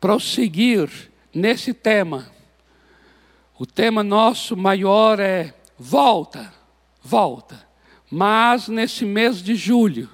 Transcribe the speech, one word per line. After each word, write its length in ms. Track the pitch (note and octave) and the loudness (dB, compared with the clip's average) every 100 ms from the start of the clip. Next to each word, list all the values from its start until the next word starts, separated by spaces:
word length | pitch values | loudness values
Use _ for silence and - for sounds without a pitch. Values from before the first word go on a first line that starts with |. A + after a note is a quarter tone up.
prosseguir 880 | F#3+ G#3+ - - A#3 D#3+ A#3+ A3+ D3+ - - _ _ | 0 0 -2 -4 -4 0 0 2 -2 -8 -20 _ _
nesse 400 | D#3 G3 A#3+ - | -4 -2 -2 -4
tema. 560 | A#3+ - G#3+ F3 C#3+ C3 _ _ _ _ _ _ _ _ _ _ _ _ _ | -4 0 0 0 -6 -12 _ _ _ _ _ _ _ _ _ _ _ _ _
O 80 | C3 | -16
tema 380 | - A3+ A3 | -2 0 0
nosso 540 | G#3 G3+ A3 A#3+ - G#3 | 0 2 2 0 -8 -2
maior 600 | F#3+ G3 F#3+ G3+ A3 G#3+ | 0 0 2 4 4 2
é 320 | G3 F#3 D#3+ - _ _ | 0 -2 -6 -12 _ _
volta, 720 | B2+ C4+ C#4 G3+ D3+ - G3 _ _ _ _ _ | -2 2 4 2 -2 -14 -20 _ _ _ _ _
volta. 640 | C3 D#3 F#3 B2 _ - _ _ _ _ _ | -2 0 0 -2 _ -20 _ _ _ _ _
Mas 560 | D3+ G3 G#3+ A#3 B3 G#3+ | -2 0 2 2 2 -2
nesse 380 | A3 A3 - A3 | -4 -4 -4 -4
mês 360 | G3+ A#3 G#3+ | 0 0 -2
de 140 | F3+ A3+ | -4 -4
julho 540 | E3 A#3+ A3 B2+ A#2 | 0 2 2 0 -10